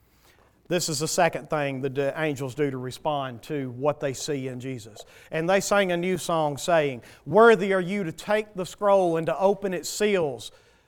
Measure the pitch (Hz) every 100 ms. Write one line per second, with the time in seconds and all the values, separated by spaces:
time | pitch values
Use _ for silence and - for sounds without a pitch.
0 | _ _ _ _ _ _ - 170 165 143
1 | 156 - 165 135 - 156 139 131 135 135
2 | 139 156 156 131 135 131 143 131 127 -
3 | 156 143 131 113 - 151 131 120 147 143
4 | 143 123 - 143 131 127 131 123 107 104
5 | - - - 160 165 196 - 202 190 175
6 | 185 175 - 165 147 139 - 165 143 120
7 | - - 139 196 233 202 196 190 175 202
8 | 160 - - 214 214 185 175 - 202 196
9 | 180 165 165 151 190 196 202 175 - -
10 | 214 190 147 117 - - _ _